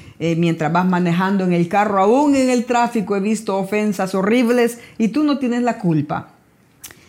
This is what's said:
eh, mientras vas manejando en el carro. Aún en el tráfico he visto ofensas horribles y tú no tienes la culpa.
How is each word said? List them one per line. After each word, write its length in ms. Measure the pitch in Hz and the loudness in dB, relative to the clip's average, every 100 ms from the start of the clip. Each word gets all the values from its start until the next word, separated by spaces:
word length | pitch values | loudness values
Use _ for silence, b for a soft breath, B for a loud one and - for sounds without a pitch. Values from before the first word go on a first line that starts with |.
| B B | B B
eh, 180 | 165 165 | -4 0
mientras 360 | 170 160 156 | 0 0 0
vas 140 | 175 185 | 0 2
manejando 580 | 180 180 170 190 196 | 0 0 0 0 0
en 80 | 190 | 0
el 160 | 170 170 | 0 2
carro. 300 | 202 208 196 | 0 0 2
Aún 360 | 196 254 294 | 4 4 4
en 160 | 277 254 | 2 2
el 140 | 247 | 0
tráfico 520 | 240 240 233 233 190 202 | 0 0 0 -2 -2 -2
he 40 | |
visto 360 | 202 220 - 196 | 0 -2 -2 -4
ofensas 580 | 190 208 214 196 190 | -2 -2 -2 -2 -2
horribles 640 | 190 196 240 226 247 233 240 B B | -2 2 2 2 2 0 -2 B B
y 100 | 226 | -2
tú 140 | 277 | 0
no 140 | 302 269 | 0 0
tienes 240 | 247 240 | -2 -2
la 160 | 240 233 | -2 -2
culpa. 520 | 175 156 143 170 - _ _ _ _ _ B B | 0 0 -2 -6 -10 _ _ _ _ _ B B